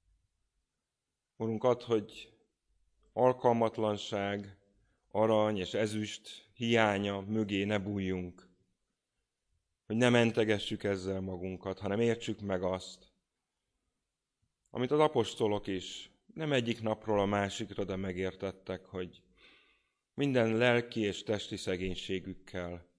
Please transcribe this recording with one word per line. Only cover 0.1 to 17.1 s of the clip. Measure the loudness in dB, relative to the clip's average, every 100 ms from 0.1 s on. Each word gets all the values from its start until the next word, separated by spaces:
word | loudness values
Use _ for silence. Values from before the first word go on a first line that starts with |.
| _ _ _ _ _ _ _ _ _ _ _ _ -6
Urunk, | -4 0
add, | 2 0
hogy | 0 0 0 -12 -20 _ _ _ _ _ _ _ _
alkalmatlanság, | 2 2 4 2 4 2 2 0 -2 -4 -4 -2 -4 -8 -16 _ _ _ _ _
arany | 2 4 4 4 0
és | -2
ezüst | 0 0 -2 -4 -8 -14 -20 -20
hiánya | -6 2 4 6 4 0 -2
mögé | -2 -2 0 0
ne | 2 0
bújjunk, | 0 -2 -2 -2 -6 -12 -20 _ _ _ _ _ _ _ _ _ _ _ _ _ -4
hogy | 2
ne | 6
mentegessük | 6 6 4 2 2 -2 -4
ezzel | -2 -2 -2 -4
magunkat, | -6 -6 -8 -6 -8 -6
hanem | -2 2
értsük | 2 0 -4 -6
meg | -4 -2
azt, | 0 -4 -6 -18 _ _ _ _ _ _ _ _ _ _ _ _ _ _ _ _ _
amit | -6 0
az | 2
apostolok | 4 2 -2 0 0 0 -2
is | -6 -6 -14 -18 _ _
nem | -6 0
egyik | 2 2 0
napról | -2 -2 0